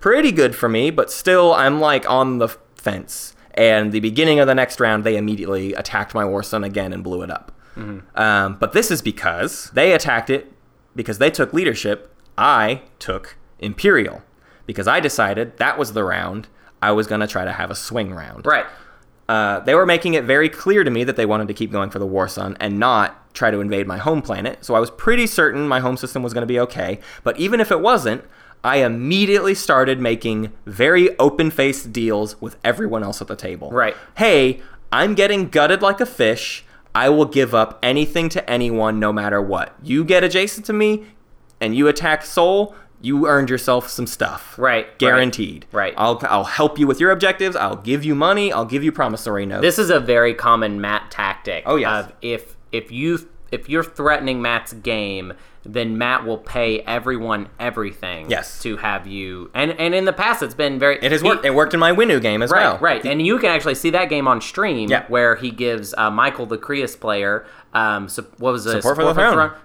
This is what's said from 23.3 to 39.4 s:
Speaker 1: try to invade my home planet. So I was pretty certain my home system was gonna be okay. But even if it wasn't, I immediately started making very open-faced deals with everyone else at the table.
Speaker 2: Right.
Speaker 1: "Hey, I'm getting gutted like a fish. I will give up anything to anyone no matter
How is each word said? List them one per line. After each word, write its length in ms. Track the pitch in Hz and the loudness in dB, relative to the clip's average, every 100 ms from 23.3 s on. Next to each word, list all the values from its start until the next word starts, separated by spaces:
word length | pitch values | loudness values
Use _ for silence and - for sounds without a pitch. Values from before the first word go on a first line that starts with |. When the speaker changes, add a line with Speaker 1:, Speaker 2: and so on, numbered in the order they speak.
Speaker 1:
try 160 | - 117 | -2 0
to 100 | 104 | 0
invade 260 | 101 101 98 | 0 -2 -4
my 100 | 90 | -4
home 220 | 147 160 | -2 -2
planet. 420 | 120 98 107 - | -2 -6 -8 -8
So 100 | - | -2
I 60 | 113 | 0
was 100 | 120 | 0
pretty 360 | - - 240 226 | -2 2 2 2
certain 400 | - 151 131 147 | 2 2 2 0
my 120 | 131 | 0
home 160 | 127 127 | 0 -4
system 260 | 127 135 | -6 -6
was 100 | 123 | -6
gonna 120 | 120 117 | -4 -2
be 140 | 123 | 0
okay. 380 | 123 - 87 104 - - | -2 -4 -6 -8 -12 -8
But 140 | 120 - | -4 -2
even 220 | 185 226 | 0 0
if 100 | 214 | 2
it 100 | 170 | 2
wasn't, 440 | 202 233 123 123 - - - - | 2 2 0 -4 -6 -20 -20 -6
I 140 | 120 139 | 0 2
immediately 760 | 123 113 131 190 202 202 185 | 2 0 -2 0 2 2 2
started 460 | 196 - 135 131 131 | 0 2 2 2 2
making 500 | 123 113 117 107 107 - | 0 -2 -2 -4 -6 -10
very 520 | - 101 135 180 175 - | -10 0 4 6 4 4
open-faced 760 | 143 147 160 156 139 135 117 | 2 2 0 0 0 -2 -6
deals 480 | 113 113 104 107 - | -4 -2 -2 -4 -8
with 160 | 113 - | -16 -4
everyone 400 | 113 139 214 113 | -2 -2 -2 -4
else 160 | 101 - | -6 -8
at 80 | - | -10
the 80 | 107 | -10
table. 340 | 92 90 71 | -10 -10 -6
Speaker 2:
Right. 240 | 123 110 - - - | -2 -2 -2 -10 0
Speaker 1:
"Hey, 440 | 220 175 131 131 - - - | 4 6 4 0 -8 -18 -4
I'm 240 | 120 185 | 0 2
getting 340 | 202 202 202 170 | 2 2 2 0
gutted 320 | 156 151 185 | 2 4 4
like 180 | 196 196 | 2 0
a 60 | 240 | -2
fish. 580 | - 113 113 - - - - - | 0 0 0 -4 -10 -14 -20 -6
I 140 | 110 135 | 0 4
will 160 | 151 151 | 4 4
give 280 | 135 123 | 2 2
up 240 | 113 110 - | 4 2 0
anything 460 | 120 139 151 170 165 | 0 2 0 0 -2
to 200 | 175 - | -2 -2
anyone 480 | 120 120 113 110 107 | -2 0 0 0 2
no 140 | 107 | 0
matter 280 | 107 104 101 | 0 0 0